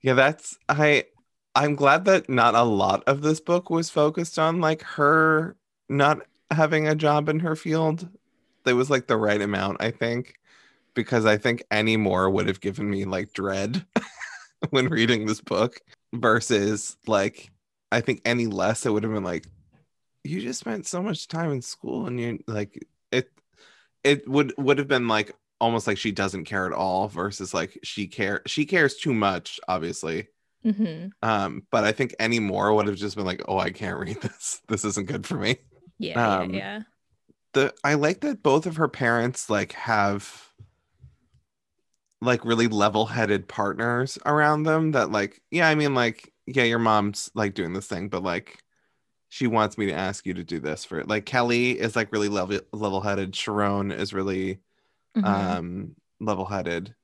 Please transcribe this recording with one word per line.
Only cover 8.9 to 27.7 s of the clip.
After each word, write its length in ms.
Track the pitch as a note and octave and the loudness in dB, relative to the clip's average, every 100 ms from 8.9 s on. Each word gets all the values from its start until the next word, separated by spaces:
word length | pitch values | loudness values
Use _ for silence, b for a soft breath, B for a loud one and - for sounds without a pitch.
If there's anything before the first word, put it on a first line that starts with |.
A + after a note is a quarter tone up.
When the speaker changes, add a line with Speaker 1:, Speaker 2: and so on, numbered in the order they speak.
Speaker 1:
like, 160 | C#3 B2 | 0 2
the 100 | A2+ | 0
right 240 | G#2+ G#2 | 2 2
amount, 360 | G2+ G2 G2 F#2+ | 0 0 -2 -2
I 100 | A2+ | -4
think, 460 | A2+ A#2 A#2+ B2+ - b b b b b | -2 -4 -4 -6 -16 b b b b b
because 320 | - A2+ B2 A2 | -6 0 4 4
I 120 | G#2+ | 4
think 260 | B2 A#2 - | 2 -2 -2
any 260 | G#2+ A2 A2 | 0 2 2
more 320 | G2+ F2+ F#2+ | 2 2 2
would 180 | G2 G2 | 2 0
have 140 | F#2+ | -2
given 260 | G2+ G2 G#2 | -6 -4 -4
me, 180 | G2 G2 | -2 -4
like, 280 | F#2+ G2 | -4 -6
dread 500 | - G2 F#2+ G#2 E3 - - | -6 -4 -2 -2 -4 -4 -6
<laughs> 720 | - - - - - _ - | -6 -16 -16 -16 -20 _ -2
when 180 | C#3 B2+ | 0 2
reading 360 | D3 A#2 A#2 G#2+ | 2 2 2 0
this 160 | A2 | -4
book 400 | - F#2 A#2+ - _ b _ | -2 0 0 -2 _ b _
versus, 840 | A#2+ A#2 A2+ - A2 G2+ G#2+ - - - | -2 2 2 4 2 2 0 -4 -12 0
like, 420 | G#2 G2+ - - _ _ _ _ | 2 2 -4 -20 _ _ _ _
I 100 | A#2 | -2
think 200 | A#2 B2 A2+ | 0 -2 0
any 220 | A#2+ A#2 | 0 0
less, 380 | G2 F#2 A2+ - | 0 0 0 0
it 40 | |
would 140 | G#2+ | 0
have 100 | A2 | 0
been 100 | A2 | -4
like, 240 | F#2 E2+ - - _ _ _ _ _ _ C#3 | -4 -6 -8 -20 _ _ _ _ _ _ -10
"You 160 | F3 | -8
just 180 | A#3 B3+ | -6 -8
spent 260 | - A3 - | -8 -8 -6
so 160 | F3+ | -6
much 260 | G3 D#3 - | -4 -6 -6
time 220 | D#3+ E3 | -4 -2
in 100 | C#3 | -4
school," 460 | - - - B2 - | -8 -12 -8 -6 -6
and 120 | B2 | -4
you, 240 | A#2+ A#2 - | -6 -6 -6
like, 400 | G#2+ G#2 - - _ _ | -6 -6 -10 -20 _ _
it, 200 | B2+ - _ _ b b b b _ | -2 -2 _ _ b b b b _
it 240 | C#3 C#3+ C3 | 2 2 2
would, 260 | C#3 C#3 - | 0 0 0
would 200 | C3+ C#3 | 2 2
have 80 | C#3 | 2
been, 180 | C3+ A#2 | 0 2
like, 260 | G#2+ G#2 - _ _ | 0 0 -8 _ _
almost 260 | A#2 A#2 A2+ | 0 0 0
like 100 | G2+ | -2
she 140 | A2+ | -2
doesn't 320 | G2+ G2 F#2 | -2 -4 -4
care 220 | D#2+ G2 F#2 | -6 -4 -4
at 80 | |
all 340 | - F#2+ F#2 G#2 | -2 -2 0 -2
versus, 460 | F#2 G2 G2+ F#2 | -4 -6 -6 -6
like, 260 | F#2 E2 | -4 -4